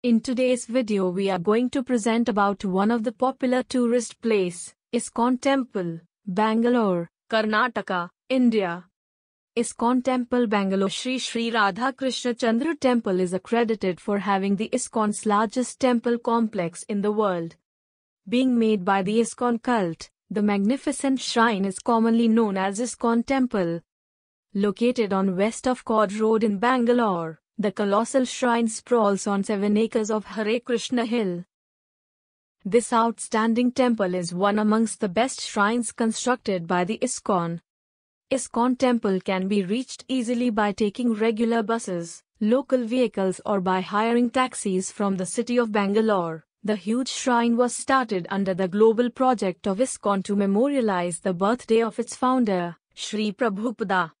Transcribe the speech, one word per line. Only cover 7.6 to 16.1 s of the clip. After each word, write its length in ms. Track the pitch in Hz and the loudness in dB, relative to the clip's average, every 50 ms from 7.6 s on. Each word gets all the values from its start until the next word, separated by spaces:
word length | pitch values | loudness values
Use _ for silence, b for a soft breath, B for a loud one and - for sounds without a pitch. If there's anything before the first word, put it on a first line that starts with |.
| 240 247 226 220 190 - 190 180 175 175 _ _ _ _ | 0 0 -2 -6 -6 -4 -4 -4 -4 -6 _ _ _ _
India. 560 | 254 262 247 240 226 214 190 175 170 180 180 _ _ _ _ _ _ _ _ _ _ _ _ _ _ | 0 4 4 4 4 2 0 -2 -4 -8 -12 _ _ _ _ _ _ _ _ _ _ _ _ _ _
iskcon 460 | 233 240 - - - 233 233 254 254 247 | -4 -4 -4 -4 -2 0 2 2 2 0
Temple 420 | 269 254 254 240 - 254 247 247 | 0 -2 -2 -2 0 0 0 2
Bangalore 460 | 214 220 202 196 190 190 196 196 190 | 2 2 0 0 0 0 0 0 0
Shri 260 | - - - 254 262 | -2 -4 -4 -4 -4
Shri 320 | 247 - - - 233 233 233 | -4 -6 -6 -4 -4 -4 0
Radha 420 | 220 226 208 196 180 202 247 269 | 0 2 2 2 0 0 -4 -4
Krishna 440 | 262 - 269 262 240 - - 247 233 | -4 -2 -4 -4 -4 -2 -4 -4 -2
Chandra 400 | - - 226 226 233 285 320 330 | 0 0 0 0 2 0 -2 -4
Temple 440 | 302 - 262 247 233 226 214 185 180 | 0 2 2 2 2 0 0 0 0
is 140 | 185 175 180 | 0 0 -2
accredited 680 | 180 _ - 233 233 233 220 226 208 - 185 175 - | -6 _ -2 0 0 2 0 -2 -2 -2 -4 -4 -4
for 200 | - - 202 196 | -4 -2 -2 -2
having 380 | 185 208 196 190 190 202 202 | 0 0 0 0 2 0 0
the 120 | 185 220 - | -2 -2 -4
iskcon's 540 | - 247 - - - 233 214 208 208 - - | -4 -4 -4 -4 -4 -2 -2 -2 -2 -2 -2
largest 540 | 214 208 202 226 220 - 254 247 - - _ | 0 2 2 0 0 -2 -4 -4 -4 -4 _
temple 400 | 269 254 247 233 - 240 | 2 2 2 2 0 0